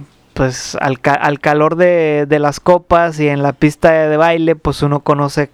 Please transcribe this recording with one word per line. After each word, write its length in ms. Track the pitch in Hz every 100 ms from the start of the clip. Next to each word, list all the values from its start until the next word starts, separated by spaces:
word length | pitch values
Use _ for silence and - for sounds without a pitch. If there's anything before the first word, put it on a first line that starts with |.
| 143 _ _
Pues 440 | - 131 127 - -
al 200 | 143 131
ca-, 140 | 147
al 260 | 139 151 143
calor 340 | 156 151 151
de, 500 | 165 180 175 156 147 147
de 100 | 147
las 220 | 147 143
copas 580 | - 180 175 170 170 156
y 80 | 151
en 140 | 143
la 100 | 139
pista 380 | 135 151 - 170
de, 180 | 160 156
de 80 | 151
baile, 380 | 165 165 160
pues 260 | 156 151 139
uno 180 | 147 143
conoce 500 | - 143 143 156 143